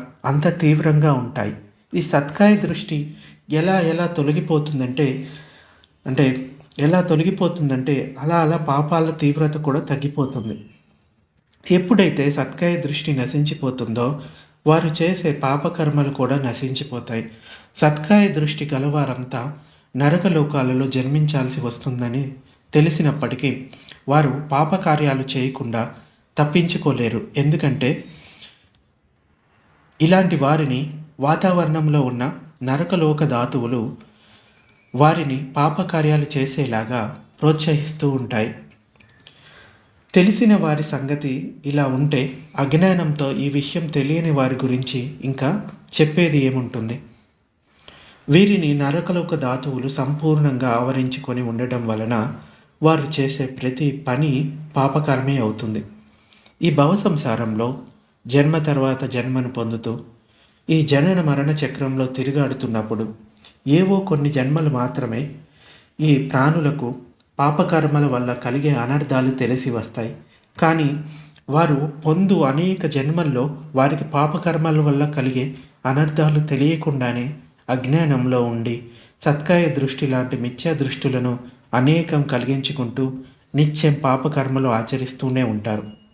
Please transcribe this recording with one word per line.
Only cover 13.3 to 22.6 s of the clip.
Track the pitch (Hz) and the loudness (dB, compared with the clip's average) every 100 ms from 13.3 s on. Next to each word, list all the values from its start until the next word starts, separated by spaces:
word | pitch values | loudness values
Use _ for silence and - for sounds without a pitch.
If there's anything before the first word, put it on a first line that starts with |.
| 147 147 - 135 123 117 113 123 147 - - - _ 151 | 0 -2 -2 -4 -4 -4 -2 -2 -2 -8 -20 -20 _ 4
వారు | 160 170 156 | 4 4 0
చేసే | 170 185 170 | 0 0 -2
పాపకర్మలు | 139 135 143 170 - 151 147 139 | -2 0 0 -2 -2 0 2 0
కూడా | 139 127 139 | 0 0 0
నశించిపోతాయి. | 131 113 135 131 131 120 117 113 113 - - - - - | -2 -4 -6 -6 -6 -8 -8 -8 -8 -14 -20 -20 -16 0
సత్కాయ | 151 151 - 208 202 | 2 2 4 6 6
దృష్టి | 147 151 - 147 | 2 -2 -2 -4
గలవారంతా | 135 143 147 135 123 123 131 131 151 - _ _ 127 | -2 0 0 -2 -4 -8 -8 -8 -10 -18 _ _ 0
నరకలోకాలలో | 143 175 196 160 147 147 127 127 135 | 2 2 2 2 2 0 0 0 0
జన్మించాల్సి | 131 127 147 151 147 127 131 | -2 0 0 2 0 -2 -2
వస్తుందని | 120 - - 123 120 123 135 - - _ | -6 -6 -6 -4 -4 -4 -6 -10 -20 _